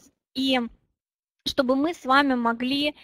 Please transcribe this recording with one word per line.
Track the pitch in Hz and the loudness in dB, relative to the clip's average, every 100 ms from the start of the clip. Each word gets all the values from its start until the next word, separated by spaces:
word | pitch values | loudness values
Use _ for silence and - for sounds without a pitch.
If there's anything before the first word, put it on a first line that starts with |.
| _ _ _ | _ _ _
и | 262 269 254 233 - _ _ _ _ _ _ - | -6 0 0 -2 -10 _ _ _ _ _ _ -4
чтобы | - 247 269 | 0 2 0
мы | 294 | 0
с | 240 254 | -4 2
вами | 269 285 247 | 2 4 0
могли, | 233 233 254 277 294 - | -2 -2 -4 -2 -2 -6